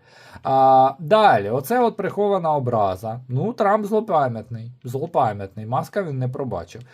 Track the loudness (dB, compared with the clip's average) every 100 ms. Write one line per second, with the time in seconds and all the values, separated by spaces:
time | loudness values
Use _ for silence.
0 | _ _ -20 -10 0 4 6 8 6 2
1 | 0 4 6 4 2 -4 -2 0 0 -2
2 | -6 -2 0 0 0 0 0 0 0 -2
3 | -8 -10 -6 -4 -4 -2 0 0 0 -2
4 | 0 0 0 -4 -10 -12 -14 -16 -10 -8
5 | -4 0 0 -2 -10 -10 -6 -6 -4 -6
6 | -6 -4 -6 -6 -6 -6 -10 -16 -20